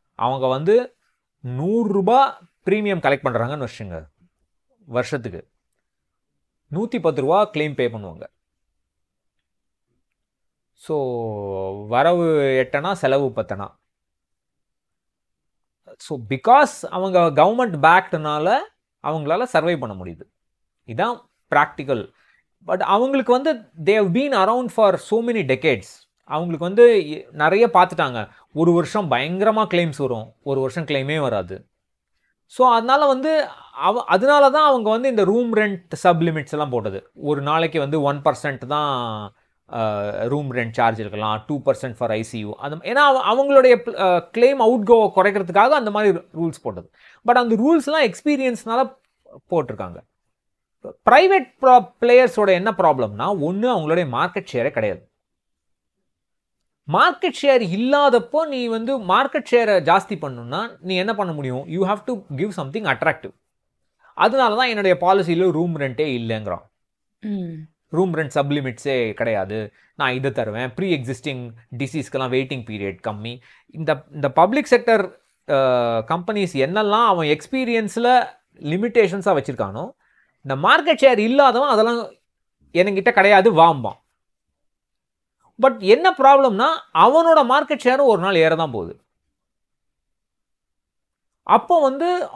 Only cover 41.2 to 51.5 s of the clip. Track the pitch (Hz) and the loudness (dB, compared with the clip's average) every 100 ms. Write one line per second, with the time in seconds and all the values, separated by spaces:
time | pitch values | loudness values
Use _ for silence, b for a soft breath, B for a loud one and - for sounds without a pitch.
41.2 | 107 110 - 147 139 131 131 113 117 110 | -4 -4 -6 -6 -2 -4 -4 -6 -4 -4
42.2 | 110 117 104 107 143 156 175 254 285 262 | -6 -10 -10 -10 -12 -10 -4 2 2 2
43.2 | - 233 277 277 254 240 233 202 185 175 | 0 0 4 6 6 4 2 -2 0 0
44.2 | - 226 247 277 226 247 202 233 208 - | -2 2 2 4 2 2 4 4 4 2
45.2 | 190 202 175 180 233 302 214 208 214 170 | 2 0 0 4 4 4 0 0 0 0
46.2 | - 160 170 - 120 92 85 _ b b | -4 -6 -6 -6 -10 -12 -14 _ b b
47.2 | 226 247 240 220 262 330 277 311 247 - | 0 2 2 0 2 2 2 0 0 -2
48.2 | 294 294 262 233 - 233 262 - _ _ | -2 -2 -2 -4 -4 -2 -2 -6 _ _
49.2 | _ - - 170 127 104 95 85 - _ | _ -20 -6 -4 -4 -6 -12 -14 -20 _
50.2 | _ _ _ _ _ _ - - - 254 | _ _ _ _ _ _ -20 -6 4 6
51.2 | 370 392 262 | 6 2 -2